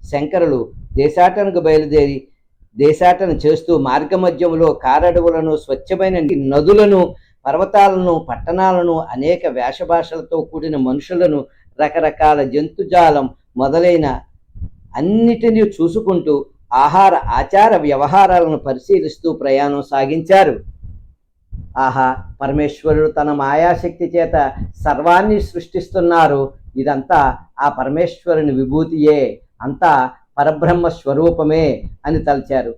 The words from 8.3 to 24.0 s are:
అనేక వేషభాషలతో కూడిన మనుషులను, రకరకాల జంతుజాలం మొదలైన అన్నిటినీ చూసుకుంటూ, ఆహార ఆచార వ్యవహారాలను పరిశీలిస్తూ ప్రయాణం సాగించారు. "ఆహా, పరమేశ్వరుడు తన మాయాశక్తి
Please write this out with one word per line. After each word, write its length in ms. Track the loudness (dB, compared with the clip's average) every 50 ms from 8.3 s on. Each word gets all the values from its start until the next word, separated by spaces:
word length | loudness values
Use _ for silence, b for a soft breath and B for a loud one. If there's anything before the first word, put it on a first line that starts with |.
| -10 -8 -6 -6 -2 0 2 2 2 2 0 0 0 -2
అనేక 480 | -4 -6 -8 -4 0 0 0 0 -2
వేషభాషలతో 920 | -6 -4 -2 -4 -4 -6 -8 -4 -2 -2 -2 -2 -4 -10 -12 -8 -6 -6 -6
కూడిన 360 | -6 -6 -10 -10 -8 -6 -4
మనుషులను, 680 | -2 -2 -2 -2 -4 -6 -6 -2 0 0 0 0 -2 -6 b b b b b _ -4
రకరకాల 600 | -4 -2 -2 -2 -2 -2 -2 2 2 2 2 2
జంతుజాలం 880 | 0 -2 -2 -4 -4 -4 -8 -8 -6 0 2 4 4 4 4 2 -2 -4 -8 _ _ _ _
మొదలైన 640 | -4 -2 0 0 2 2 4 2 2 0 -2 -4 -6 -10 _ _ _ _ _ _ -14 -14 -14 -14 _ _ -14 -8
అన్నిటినీ 640 | -6 -2 0 0 2 2 2 0 2 0 0 2 2
చూసుకుంటూ, 880 | 0 0 0 -2 -2 -2 -2 -2 -2 -2 -2 -2 0 0 -2 -2 -2 _ _ _ _ _
ఆహార 420 | 0 2 2 4 4 4 4 4 4
ఆచార 640 | 2 -2 -2 -4 -4 -2 0 4 4 4 4 4
వ్యవహారాలను 800 | 2 2 0 0 0 0 2 4 2 4 4 4 2 2 2 0
పరిశీలిస్తూ 760 | -4 -4 -6 -6 -6 _ 0 0 2 2 -4 -10 _ -4 -4
ప్రయాణం 500 | -4 -2 -2 0 0 0 0 0 -2 -4
సాగించారు. 800 | -6 -4 -4 -2 -2 -2 -4 -6 0 4 4 4 4 4 0 -4 -10 -18 -18 -18 -18 -18 -18 -20 -20 -20 _ _ _ _ _ _ _ _ -16 -16 -16 -10 -4 -2
"ఆహా, 380 | -2 0 0 0 0 0 -2 -4 -10 -16 -12 _
పరమేశ్వరుడు 720 | -6 -4 -2 -2 -2 -4 -6 -4 -2 0 2 2 0 0
తన 220 | 0 -2 -2 -2
మాయాశక్తి 800 | -2 -2 -2 -2 0 2 2 2 0 -2 -4 -8 -6 -6